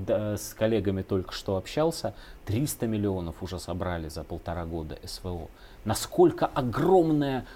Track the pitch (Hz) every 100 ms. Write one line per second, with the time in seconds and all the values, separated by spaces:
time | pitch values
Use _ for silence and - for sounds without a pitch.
0 | 95 98 107 101 - - 110 113 95 95
1 | 92 98 87 - - 95 - - 160 160
2 | 107 - - - - 110 147 - 117 110
3 | 101 92 85 82 90 90 - 90 90 87
4 | 80 80 76 85 - 85 82 82 78 -
5 | 95 - 92 85 80 - - - - -
6 | - - 349 180 - - 127 120 170 185
7 | 165 151 139 131 -